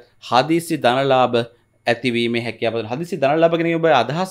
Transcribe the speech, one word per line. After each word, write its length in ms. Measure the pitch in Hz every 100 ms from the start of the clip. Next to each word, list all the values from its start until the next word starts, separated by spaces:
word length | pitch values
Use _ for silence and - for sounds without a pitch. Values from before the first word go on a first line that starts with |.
| - _
හදිසි 540 | - 120 143 170 170 156
ධනලාභ 600 | 123 131 139 131 123 120 117 _ _ _ -
ඇතිවීමේ 560 | 120 131 117 117 120
හැකියාව 320 | 120 113 113
පවතිනවා. 180 | 113 107
හදිසි 240 | 127 170 180
ධනලාභ 400 | 135 156 165 165
කියන 140 | 165
එක 80 | 165
ඔබ 100 | 160
අදහස් 380 | 139 117 160 185